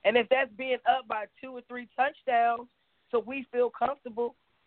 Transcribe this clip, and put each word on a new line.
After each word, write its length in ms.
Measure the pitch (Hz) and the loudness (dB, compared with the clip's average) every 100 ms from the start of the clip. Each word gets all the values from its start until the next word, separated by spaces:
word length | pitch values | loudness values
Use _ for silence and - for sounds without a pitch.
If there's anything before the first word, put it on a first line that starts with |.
| 196 | 4
And 100 | 240 | 2
if 120 | - | 4
that's 220 | 262 269 202 | 2 0 -6
being 200 | 262 247 226 | -4 -2 0
up 200 | 262 220 | 0 0
by 180 | 220 208 _ | -8 -8 _
two 100 | 262 | -16
or 100 | 254 - | -16 -14
three 200 | 247 240 - | -14 -12 -2
touchdowns, 720 | 269 302 - 233 233 233 247 _ _ _ _ | -2 -2 0 2 2 0 -8 _ _ _ _
so 100 | 240 | -4
we 280 | 214 269 254 | -2 -8 -4
feel 200 | 247 240 | 0 0
comfortable, 640 | - 240 285 247 220 240 - _ _ | 0 -2 -2 -10 -6 -6 -6 _ _